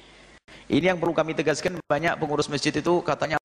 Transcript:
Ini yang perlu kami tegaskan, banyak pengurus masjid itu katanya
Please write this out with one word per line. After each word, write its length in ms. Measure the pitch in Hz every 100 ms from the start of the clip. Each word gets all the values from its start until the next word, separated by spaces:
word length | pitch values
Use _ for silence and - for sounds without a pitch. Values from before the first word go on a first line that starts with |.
| - - - - - - -
Ini 240 | 143 180
yang 80 | 175
perlu 160 | 170 160
kami 160 | 156
tegaskan, 480 | 165 156 143 185 175 -
banyak 320 | 147 170 -
pengurus 320 | 151 147 147
masjid 160 | 147 151
itu 320 | 151 160 175
katanya 400 | - 139 143 151